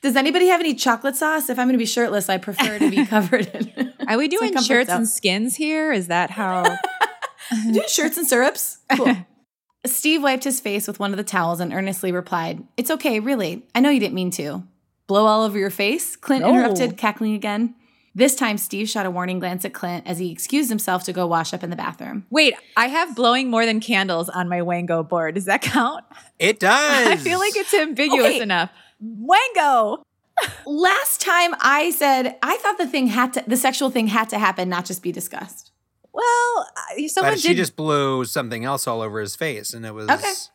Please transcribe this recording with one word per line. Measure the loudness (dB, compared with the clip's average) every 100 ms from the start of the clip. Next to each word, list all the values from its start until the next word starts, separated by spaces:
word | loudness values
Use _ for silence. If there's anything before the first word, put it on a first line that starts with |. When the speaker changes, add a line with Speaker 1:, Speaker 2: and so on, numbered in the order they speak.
Speaker 1:
Does | 2 2
anybody | 2 4 4
have | 4
any | 2 0
chocolate | 0 2 0 0
sauce? | 0 0 -2
If | 0
I'm | 2
gonna | 2
be | 0
shirtless, | 0 0 0 0
I | -4
prefer | -4 -4 -2 0
to | 0
be | 2 2
<laughs> |
covered | 2 2 0 0
in | -4 -8 -4 -6 -6 -2
Speaker 2:
Are | 0
we | 0
Speaker 1:
it's |
my | 0
Speaker 2:
doing | 0
Speaker 1:
comfort | 0 2
Speaker 2:
shirts | 2 2
Speaker 1:
zone. | 0
Speaker 2:
and | 0
skins | 0 0 0 -2 -2
here? | -2 0 0
Is | -2 0
that | 0 0
how? | -2 -2 0 0 0 -6 -4 -4 -4
Speaker 1:
<laughs> | -14 -14 -6 -4
Doing | 2 0 0
shirts | 0 -2 -2
and | 0
syrups? | 2 2 0 -8 -8 _ 2
Cool. | 2 0 -4 _ _
Speaker 2:
<laughs> | _ _ _ -6
Speaker 1:
Steve | -2 0 2
wiped | 2 0
his | -2 -4
face | -4 -4 -6
with | -6
one | -4
of | -4
the |
towels | -4 -2 0 -2
and | -4
earnestly | -4 -4 -4 -2
replied, | -4 -2 -4 -4 -8 -12 -6
"It's | -2
okay, | 0 0 0
really. | 0 -2 -2 -6 -2 4
I |
know | 6
you | 6
didn't | 2 0
mean | -2
to." | -4 -6 -6 -12 _ _ _ _
"Blow | 4 6
all | 4
over | 2 0
your | -4
face?" | 0 0 0 -4 -10
Clint | -2 2
Speaker 2:
No. | 4
Speaker 1:
interrupted, | 4 4 2 0 0
cackling | -2 -2 -2
again. | -2 -2 -2 -2 -4 _ _ _
This | 2 2 4
time, | -2 -2
Steve | -6 -6 -4
shot | -4 -4
a |
warning | -4 -4 -4
glance | -4 -6
at | -8
Clint | -8 -8 -8 -6
as | -6
he | -6
excused | -6 -4 0 0
himself | -2 -2 -2 -2
to |
go | -4 0
wash | 0 -2
up | -6
in | -8
the | -8
bathroom. | -8 -10 -10 -10 -4
Speaker 2:
Wait, | 2 2 2 _ 0
I | 0
have | 0 -2 2
blowing | 2 2 2
more | 2 2
than | 0
candles | 0 0 0 -2 -2
on | -4 -2
my | -2
Wango | -2 -2 -2 -2
board. | 0 -2 -2 -4
Does | 0
that | -2
count? | 0 0 0 -2 -14 -20 -20 _
Speaker 3:
It | 0 2
does. | 4 4 4 4 4
Speaker 2:
<laughs> |
I | 4
feel | 2 0
like | 0 0
it's | 2
ambiguous | 2 2 0 2 6 4
Speaker 1:
Okay. | 4
Speaker 2:
enough. | 0 0 0 _ _ _
Wango! | -14 -12 4 4 4 2 4 4 2 -2 _ _ _ -4 -4 -8 -8
Speaker 1:
Last | 0 2 2 0 -4
time | 2 2 2 2
I | 2 2 2
said, | 0 2 2 0 -2
I | -2 -2
thought | -2 -2
the | -2
thing | 0 0
had | 2 0
to, | -2 -2
the | 0
sexual | 0 0 -2
thing | 0 0
had | 0 0
to | 0
happen, | -2 0 -2
not | -4 -6
just | -8
be | -8
discussed. | -8 -10 -12 -14 -18 -20 _ _ _ _
Speaker 2:
Well, | -4 0 2 2 -2 -4 -12 -12 -8
uh, | -4
someone | 0 0
Speaker 3:
But | 2
she | 2
Speaker 2:
did | 2
Speaker 3:
just | 0 -4
blew | 0 0 2 -2 -2
something | -4 -6 -6 -4
else | -4 -4
all | -4
over | -4 -6
his | -8 -6
face, | -6 -6 -10
and | -10 -12
it |
was | -10 0
Speaker 1:
Okay. | 0 0 -6 -12